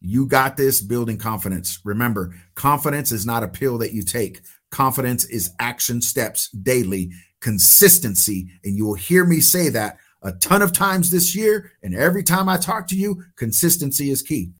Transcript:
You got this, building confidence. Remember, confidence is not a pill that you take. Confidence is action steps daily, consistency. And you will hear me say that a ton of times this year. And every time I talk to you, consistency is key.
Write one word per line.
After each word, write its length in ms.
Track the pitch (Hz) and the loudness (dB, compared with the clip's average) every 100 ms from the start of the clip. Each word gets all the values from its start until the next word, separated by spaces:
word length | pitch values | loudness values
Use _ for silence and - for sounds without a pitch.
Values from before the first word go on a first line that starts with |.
You 260 | 92 123 131 | -4 -2 2
got 300 | 135 135 139 | 2 2 2
this, 240 | 135 - | 0 0
building 360 | 98 120 117 110 | -2 -4 -2 -4
confidence. 640 | 113 107 98 90 90 - | -4 -4 -4 -6 -6 -8
Remember, 500 | 104 104 120 101 87 - _ | -6 -2 -2 -2 -6 -10 _
confidence 580 | - 139 143 147 143 - | 0 2 2 0 -2 -2
is 120 | 110 | -4
not 180 | 113 117 | -2 -2
a 60 | 98 | -4
pill 300 | - 135 120 | -4 -2 -2
that 140 | 110 | -4
you 100 | 113 | -4
take. 400 | 92 123 95 - - - - | -4 -4 -4 -8 -20 -20 -8
Confidence 540 | - 131 131 123 123 | 0 2 2 -2 -2
is 260 | - 117 87 - | -4 -4 -6 -4
action 420 | 120 - - 120 | -6 -4 -4 -2
steps 480 | - 131 110 - - | -2 -2 -2 -4 -6
daily, 640 | 101 101 127 95 98 90 87 _ - | -4 0 0 0 -2 -6 -10 _ -8
consistency. 1080 | 117 104 - - 196 175 110 95 - 95 92 87 | -4 2 4 8 8 6 2 -2 -2 -2 -8 -10
And 120 | 101 101 | -4 -2
you 80 | |
will 100 | 107 | -2
hear 300 | 101 - 180 | -2 2 4
me 160 | 175 160 | 4 4
say 280 | - 180 160 | 4 2 0
that 280 | 110 104 - _ _ | 0 -4 -8 _ _
a 120 | 98 | -10
ton 300 | 92 - 202 | -4 2 4
of 100 | 196 | 4
times 380 | 180 196 190 175 | 2 0 0 0
this 240 | 175 175 | 2 0
year. 380 | 196 214 214 - _ | 0 2 0 -2 _
And 120 | 101 | -6
every 280 | 92 165 196 | 0 2 2
time 260 | 143 185 190 | 0 2 2
I 100 | 180 | 0
talk 280 | 180 220 185 | -2 -6 -4
to 80 | 190 | -2
you, 280 | 202 180 - - | -2 -4 -8 -8
consistency 720 | 117 - 170 - 143 139 139 | -2 2 2 2 -2 -2 -2
is 100 | 135 | -2
key. 320 | - 143 87 | -2 -4 -6